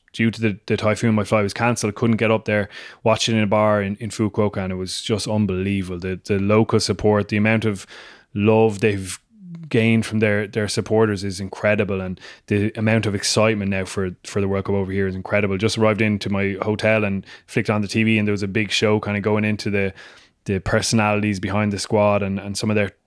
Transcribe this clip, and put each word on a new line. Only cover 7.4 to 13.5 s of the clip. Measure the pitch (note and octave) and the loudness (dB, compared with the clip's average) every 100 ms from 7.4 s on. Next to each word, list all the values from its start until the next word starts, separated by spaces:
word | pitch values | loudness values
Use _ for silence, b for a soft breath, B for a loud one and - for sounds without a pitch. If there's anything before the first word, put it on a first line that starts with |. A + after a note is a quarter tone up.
| G#2+ A2+ | 2 2
of | G#2+ G2 - B B B B | 0 -4 -10 B B B B
love | G#2 G#2 A2 A2+ G2+ | 0 4 6 4 2
they've | A2+ G2 F#2 - _ _ F3+ E3+ D#3+ | 0 0 -6 -12 _ _ -18 -16 -2
gained | A2+ A2+ A2+ | 2 4 2
from | G#2+ G#2+ | 2 0
their, | A2 G#2 G#2 | 0 0 -2
their | A2+ G#2 | -4 -2
supporters | - G2+ A2 A2 G2 | -4 0 2 2 0
is | G2 F#2 | -4 -6
incredible, | F#2+ - G#2+ G#2 G2 G2 | -10 -2 0 2 0 -2
and | F#2 F2+ B B - | -4 -8 B B -2
the | G#2 G#2+ - | 0 0 0
amount | A2 A2+ G#2 | 2 2 0
of | |
excitement | G2 - A#2 A2 | -2 0 2 2